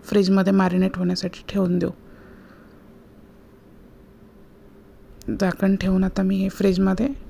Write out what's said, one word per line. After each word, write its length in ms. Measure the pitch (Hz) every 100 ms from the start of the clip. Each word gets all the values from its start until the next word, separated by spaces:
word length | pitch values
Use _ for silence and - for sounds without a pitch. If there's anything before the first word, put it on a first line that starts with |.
फ्रीजमध्ये 480 | - 202 190 196 185
मॅरिनेट 440 | 196 185 180 190 180
होण्यासाठी 480 | 180 180 185 - -
ठेवून 300 | 202 185 180
देऊ. 120 | 165 - - - - - - - - - - - - - - - - - - - - - - - - - - - - - - - - - - 110
झाकण 360 | 185 - 196 196
ठेवून 280 | 190 190
आता 180 | 190 -
मी 140 | 190 196
हे 120 | 190
फ्रीजमध्ये 600 | - 202 185 190 190 269 269